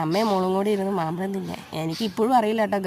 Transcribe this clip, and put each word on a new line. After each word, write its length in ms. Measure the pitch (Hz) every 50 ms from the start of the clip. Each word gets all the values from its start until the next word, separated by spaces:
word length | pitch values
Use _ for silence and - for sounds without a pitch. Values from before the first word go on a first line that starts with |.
| 160
അമ്മയും 240 | 156 170 202 226 214
മോളും 180 | 196 185 185 185 190
കൂടി 160 | 196 202 214 208
ഇരുന്ന് 180 | 196 190 196 202 180
മാമ്പഴം 280 | 160 160 170 170 190 196 196
തിന്നാൻ. 260 | 190 180 170 175 - - - - 160
എനിക്ക് 220 | 160 160 165 - 226 202
ഇപ്പോഴും 240 | 180 226 214 247 254 226
അറിയില്ല 220 | 214 208 226 226 214
കേട്ടോ 140 | 190 202 202 190